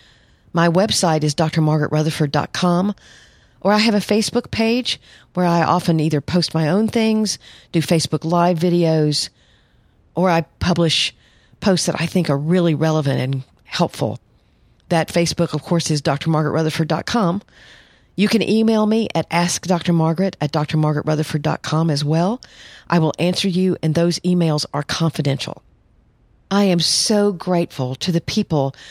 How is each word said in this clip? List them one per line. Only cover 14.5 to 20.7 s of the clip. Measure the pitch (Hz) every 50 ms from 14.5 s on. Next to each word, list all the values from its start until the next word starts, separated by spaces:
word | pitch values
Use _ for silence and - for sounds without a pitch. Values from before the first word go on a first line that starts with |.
| _ _ _ _ _ _ _ -
That | 180 165 156 -
Facebook, | - 175 170 160 - - 170 156 -
of | 147
course, | - - 180 165 - -
is | 156 147
D | - 165
R | 139 143 -
margaret | 160 160 151 156 147
rutherford | - 156 160 156 - - 160 151
dot | 160 - -
com. | - - 240 202 170 175 202 - _ _ - - - - - - _ _ _ _ _ _ -
You | 202 208
can | - 220
email | 156 - 208 220 220 226 226 214 214 208
me | 220 226 220 - -
at | 165 156 -
ask | - 170 175 175 - - - 175
doctor | 185 170 - 175 170
margaret | 165 160 160 165 160 190 190 - -
at | 151 143
doctor | - 156 151 -